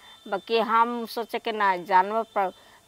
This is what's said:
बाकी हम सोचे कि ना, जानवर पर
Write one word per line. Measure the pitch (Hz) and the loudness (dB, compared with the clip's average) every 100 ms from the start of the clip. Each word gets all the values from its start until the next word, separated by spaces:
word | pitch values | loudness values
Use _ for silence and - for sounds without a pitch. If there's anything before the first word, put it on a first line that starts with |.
| - - 220 | -20 -20 -8
बाकी | 202 - 226 | -8 -2 0
हम | 220 226 233 240 226 | 2 2 2 -2 -6
सोचे | 240 214 233 | -8 -6 -6
कि | 233 | -4
ना, | 214 202 180 | 0 0 0
जानवर | 175 185 196 226 | 2 2 4 0
पर | 220 214 185 - - - | -2 -2 -2 -4 -18 -20